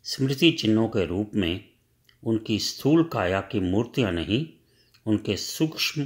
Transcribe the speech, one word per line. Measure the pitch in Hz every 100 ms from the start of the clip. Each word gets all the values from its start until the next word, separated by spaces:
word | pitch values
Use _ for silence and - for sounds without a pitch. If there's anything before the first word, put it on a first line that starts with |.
स्मृति | - - 135 135 170
चिन्हों | 165 110 110 113
के | 104 82
रूप | 90 107
में | 104 85 95 - _ _ _ _ _
उनकी | 117 110 - 104
स्थूल | - - 135 165
काया | 160 117 90 95
की | 95 107
मूर्तियां | 90 101 - - 104
नहीं, | 85 76 117 160 - _ _ _ _ 110
उनके | 104 - 98
सूक्ष्म | - - 156 - - 151